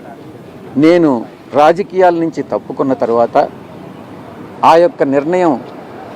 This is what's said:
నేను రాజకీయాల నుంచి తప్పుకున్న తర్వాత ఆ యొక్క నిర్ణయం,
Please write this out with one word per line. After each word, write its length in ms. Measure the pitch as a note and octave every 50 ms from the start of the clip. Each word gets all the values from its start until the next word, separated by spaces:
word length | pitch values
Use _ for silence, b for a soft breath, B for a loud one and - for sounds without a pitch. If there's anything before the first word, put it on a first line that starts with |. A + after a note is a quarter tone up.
| - - - - - - - - - - - - - - - C3 D3+
నేను 260 | D#3+ F3 F3 E3 D3+ C3 A2+ G2+ - - - - - - C3+
రాజకీయాల 560 | D3 D#3 F3 E3+ G3+ - F3 F#3 F#3 F3 F3 E3 E3
నుంచి 160 | E3 - - C3 -
తప్పుకున్న 420 | - G#2 - - C3+ - D3+ C#3 C3 - B2+
తర్వాత 340 | A2+ A#2 A#2+ A#2 A#2 - C#3 D3+ - - - - - - - - - - - - - - - - - - - - - - - - C3+
ఆ 20 | D#3+ E3+ F3
యొక్క 200 | E3 - - D#3+ C#3 C3+
నిర్ణయం, 400 | C#3+ C#3+ D#3 F3+ F3+ F3+ E3 C3+ A2 F#2+ - - - - - - - - - -